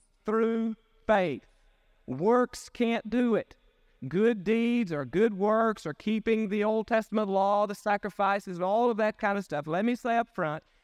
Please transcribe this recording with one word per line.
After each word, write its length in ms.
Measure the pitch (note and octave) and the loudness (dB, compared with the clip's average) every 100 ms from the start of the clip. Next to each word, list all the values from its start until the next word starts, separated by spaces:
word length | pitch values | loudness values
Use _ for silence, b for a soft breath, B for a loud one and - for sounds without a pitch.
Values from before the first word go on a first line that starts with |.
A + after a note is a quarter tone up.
| _ _ - | _ _ -2
through 500 | A3 A3+ A3+ A3+ A3 _ _ - | 0 2 0 -2 -6 _ _ 2
faith. 400 | G#3 F3+ C3 - _ _ _ _ _ - | 2 2 -4 -10 _ _ _ _ _ -10
Works 640 | C3 G3 B3 B3 - - | -2 2 2 2 -4 -18
can't 400 | - A#3 A3+ G#3+ | -2 -2 -2 -2
do 260 | A#3+ B3 G3+ | 0 2 0
it. 220 | - - _ _ _ _ C3 | -2 -14 _ _ _ _ -4
Good 360 | E3 A3+ A#3 | 2 2 2
deeds 500 | F3 A3+ A#3 A#3+ G3 | 0 0 2 0 0
or 100 | D3+ | -4
good 340 | C3 E3 A3+ F#3+ | -2 2 2 2
works 480 | G#3 A3 A3+ G#3 E3 | 0 2 2 -2 -8
or 80 | |
keeping 540 | - - A3 A3+ A3 G#3+ | -6 -4 -2 0 0 0
the 160 | G#3 | 0
Old 240 | G#3 A3 G#3+ | 0 -2 0
Testament 400 | A3+ G#3 G#3+ G3+ | -2 0 -2 0
law, 380 | F#3+ G3 G#3 G#3 | 2 2 2 0
the 100 | G3+ | -2
sacrifices, 840 | G#3+ G#3 G#3 - G3 G3+ G3+ F3 | -2 -2 -2 -2 0 0 -4 -4
and 60 | |
all 260 | F#3 G#3+ B3 | 0 2 2
of 80 | G#3+ | 2
that 200 | G#3+ - | -2 0
kind 200 | G#3 G3+ | -2 -2
of 60 | |
stuff. 240 | F#3+ D3+ D#3 | -2 -6 -2
Let 160 | E3+ | -2
me 120 | A#3 B3 | 0 -2
say 220 | A#3+ A#3 | 0 -2
up 120 | A3 | -2
front 300 | - D#3+ D#3 - _ | -4 -4 -4 -12 _